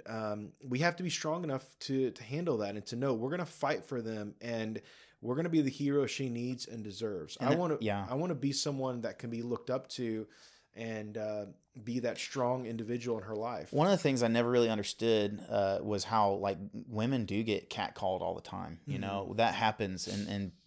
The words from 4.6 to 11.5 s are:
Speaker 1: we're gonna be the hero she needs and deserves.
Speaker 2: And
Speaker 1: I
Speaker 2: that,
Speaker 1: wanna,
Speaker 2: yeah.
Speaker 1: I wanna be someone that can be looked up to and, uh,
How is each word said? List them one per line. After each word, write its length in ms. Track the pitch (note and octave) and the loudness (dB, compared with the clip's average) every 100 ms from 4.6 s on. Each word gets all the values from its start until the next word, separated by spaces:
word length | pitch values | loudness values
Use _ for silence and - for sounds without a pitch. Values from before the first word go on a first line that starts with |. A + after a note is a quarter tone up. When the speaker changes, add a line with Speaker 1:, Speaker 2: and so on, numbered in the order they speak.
| A2 A2 - - - _ | -2 -4 -10 -20 -20 _
Speaker 1:
we're 140 | A#2 C3 | -4 0
gonna 140 | E3+ | 2
be 120 | E3 | 2
the 80 | C3+ | 2
hero 360 | C3+ C#3+ C#3+ C3+ | 0 2 4 2
she 240 | - C3+ | 0 -4
needs 380 | A#2+ B2 B2 - | -2 -4 -4 -6
and 160 | A#2 G#2 | -8 -8
deserves. 500 | F#2+ A2 F#2 D2+ - | -4 -4 -4 -6 -2
Speaker 2:
And 100 | B2+ | 2
Speaker 1:
I 40 | |
Speaker 2:
that, 60 | D#3+ | 4
Speaker 1:
wanna, 180 | F3 D3 | 2 0
Speaker 2:
yeah. 240 | A2 G2+ F#2+ | 0 0 0
Speaker 1:
I 60 | C3 | -2
wanna 200 | F3+ C3+ | -2 0
be 160 | C#3 | 0
someone 480 | C#3 D3+ C3+ C3 B2 | 0 0 0 -2 -2
that 180 | A2 - | -4 -6
can 100 | A#2+ | -8
be 120 | A#2 | -6
looked 280 | A#2 A#2 - | -2 -4 -2
up 180 | B2+ - | -4 -4
to 360 | - A#2+ A2 G#2+ - - - _ | -4 -2 -2 -4 -12 -20 -20 _
and, 440 | - A2+ A2 G#2 G#2+ | -10 -6 -6 -6 -4
uh, 280 | G#2+ G#2+ G2+ | -4 -4 -6